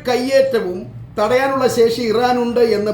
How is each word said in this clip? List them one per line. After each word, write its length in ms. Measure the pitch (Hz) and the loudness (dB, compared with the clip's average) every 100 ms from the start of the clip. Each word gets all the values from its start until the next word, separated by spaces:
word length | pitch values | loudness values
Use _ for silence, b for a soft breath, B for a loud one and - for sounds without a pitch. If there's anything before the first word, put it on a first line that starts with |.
| 247 | -2
കയ്യേറ്റവും 680 | 240 254 269 269 233 185 185 226 - - - | -2 2 2 2 0 -4 -6 -10 -14 -12 -4
തടയാനുള്ള 480 | 214 254 269 269 254 233 | 0 2 0 0 0 2
ശേഷി 260 | 233 226 233 | 2 2 -2
ഇറാനുണ്ട് 500 | 220 247 247 233 233 233 208 | 0 0 0 0 2 2 2
എന്ന് 160 | 208 | -2